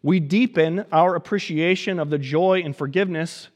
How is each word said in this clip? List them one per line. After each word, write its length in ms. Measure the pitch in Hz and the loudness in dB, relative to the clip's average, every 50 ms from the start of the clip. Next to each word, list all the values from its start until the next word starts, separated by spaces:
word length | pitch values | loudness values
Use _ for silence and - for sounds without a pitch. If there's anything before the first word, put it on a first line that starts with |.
| - | 2
we 160 | 143 180 185 | 2 2 2
deepen 640 | 156 139 175 214 254 233 - 170 160 160 170 190 156 - | 2 0 2 2 2 2 2 2 2 2 0 -4 -4 0
our 220 | - 160 175 185 170 | 2 4 4 4 2
appreciation 840 | 170 165 - 208 196 - - 156 151 165 175 185 185 - 208 190 170 | -2 -4 -4 -4 -4 -4 -2 -2 0 2 2 0 0 -2 -4 -4 -4
of 100 | 151 147 | -2 -2
the 80 | 151 | -2
joy 460 | 147 139 131 147 160 180 190 185 185 170 | -4 -4 -2 0 2 2 4 2 2 0
and 100 | 151 135 | -4 -6
forgiveness 760 | - 147 139 135 180 202 185 175 156 160 165 - - - - _ | -6 -6 -2 0 0 0 0 -2 -4 -4 -6 -8 -14 -18 -20 _